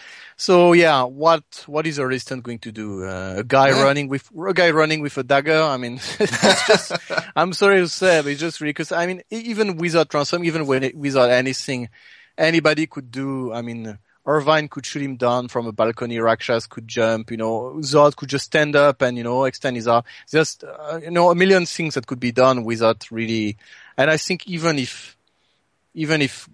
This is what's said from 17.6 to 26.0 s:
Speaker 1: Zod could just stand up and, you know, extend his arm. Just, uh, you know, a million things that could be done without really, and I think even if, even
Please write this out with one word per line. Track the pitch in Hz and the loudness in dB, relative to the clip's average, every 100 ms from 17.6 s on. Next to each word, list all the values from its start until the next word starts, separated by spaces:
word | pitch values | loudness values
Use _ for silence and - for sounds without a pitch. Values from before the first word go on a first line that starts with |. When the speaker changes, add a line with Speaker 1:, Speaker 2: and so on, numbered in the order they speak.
| 127 151 | -6 -10
Speaker 1:
Zod | 143 147 147 - | 0 4 4 2
could | 135 | -8
just | 135 - | -8 -2
stand | 156 151 | 0 2
up | 143 143 135 | 4 4 2
and, | 127 123 | -2 -2
you | |
know, | 117 127 | -4 -2
extend | 131 - 135 123 | -2 -4 -6 -4
his | 113 | 0
arm. | 117 - - _ | 0 0 -18 _
Just, | 156 156 - | -2 -2 -6
uh, | - - 151 165 | -18 -16 -12 -12
you | 160 | -4
know, | 175 175 | 2 4
a | |
million | 175 190 190 175 | 4 4 4 2
things | - 165 | -6 -4
that | 143 - | -6 -8
could | 127 | -6
be | 123 | -2
done | 117 131 127 | 4 4 4
without | 113 113 113 113 - | -2 0 0 0 -6
really, | 113 113 113 107 104 _ - - - | -8 -4 -2 -4 -6 _ -20 -12 0
and | 143 | 2
I | 156 | 0
think | - 185 - | -2 -8 -6
even | 170 165 147 | -4 -2 -2
if, | 123 - - _ _ _ _ _ _ _ _ | -6 -10 -20 _ _ _ _ _ _ _ _
even | 165 | -10